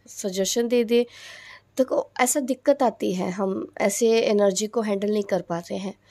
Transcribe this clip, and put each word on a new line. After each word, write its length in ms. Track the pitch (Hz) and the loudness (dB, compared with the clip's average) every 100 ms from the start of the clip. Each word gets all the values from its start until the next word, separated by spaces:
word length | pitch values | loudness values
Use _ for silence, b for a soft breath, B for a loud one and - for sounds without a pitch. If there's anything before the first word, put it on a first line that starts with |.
| - | -20
सजेशन 600 | - 202 185 190 240 233 | -10 -6 -2 0 0 2
दे 160 | 247 | 2
दे।" 220 | 226 240 240 B B B B B _ - | 4 2 0 B B B B B _ -2
देखो, 300 | 254 - - - | 0 -2 -4 0
ऐसा 200 | 247 302 | 0 0
दिक्कत 440 | 254 254 - 285 | -2 0 2 2
आती 280 | 240 208 214 | 2 0 -2
है, 160 | 185 180 | -2 -4
हम 360 | 185 196 202 - - | -2 -4 -4 -8 -2
ऐसे 280 | 208 - 226 226 | -2 2 2 4
एनर्जी 480 | 220 208 202 190 214 | 4 4 2 2 -2
को 140 | 233 | -2
हैंडल 300 | 214 202 208 | -2 -2 0
नहीं 120 | 214 | -2
कर 180 | 208 190 | 0 -2
पाते 340 | 175 170 175 196 | -2 -6 -6 -8
हैं, 180 | 196 - B | -8 -12 B